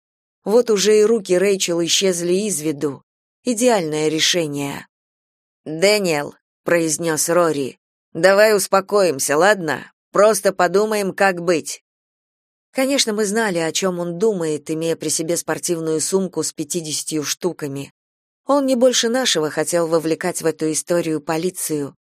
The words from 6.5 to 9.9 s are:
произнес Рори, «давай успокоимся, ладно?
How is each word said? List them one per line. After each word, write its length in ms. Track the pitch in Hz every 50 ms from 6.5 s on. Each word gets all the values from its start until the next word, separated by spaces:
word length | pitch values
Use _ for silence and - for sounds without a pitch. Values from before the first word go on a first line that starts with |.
| _ _ _
произнес 640 | - 175 170 165 160 151 151 170 165 156 151 - -
Рори, 500 | 165 175 175 165 151 143 139 120 - _ _ _ _ _ _ _ -
«давай 440 | 160 165 185 196 196 214 220 214
успокоимся, 800 | 202 190 - - 196 190 190 202 208 196 175 139 139 - - 139
ладно? 560 | 151 175 202 214 202 170 156 139 - - -